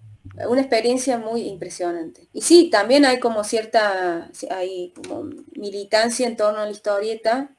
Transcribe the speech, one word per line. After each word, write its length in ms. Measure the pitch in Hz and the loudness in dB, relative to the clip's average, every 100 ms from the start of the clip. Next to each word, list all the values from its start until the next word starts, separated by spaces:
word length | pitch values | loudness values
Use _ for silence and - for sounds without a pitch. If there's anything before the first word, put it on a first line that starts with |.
| - - - - - | -20 -20 -20 -10 -2
una 140 | 247 | 0
experiencia 560 | 269 226 233 254 269 240 | 2 0 0 0 -2 -4
muy 240 | 220 233 | -4 -6
impresionante. 840 | 214 190 180 - 175 170 165 - _ | -6 -8 -12 -6 -6 -6 -10 -14 _
Y 80 | - | -8
sí, 280 | - 339 - | 6 8 8
también 360 | 214 202 277 277 | 4 4 6 6
hay 140 | 247 | 4
como 240 | 240 220 | 0 -2
cierta, 840 | 214 226 220 233 208 190 180 170 - - - | -2 -4 0 2 2 0 -2 -4 -8 -14 -10
hay 420 | 185 185 185 180 - | -6 -6 -8 -12 -14
como 340 | - - - - - - | -12 -10 -10 -14 -16 -12
militancia 720 | 202 202 196 214 233 233 240 | -10 -10 -2 0 2 0 -2
en 80 | 226 | 0
torno 240 | 208 214 | 0 0
a 60 | 214 | -6
la 60 | |
historieta 800 | 208 208 202 214 220 226 254 277 | -6 -2 -2 -2 -4 -2 -2 -4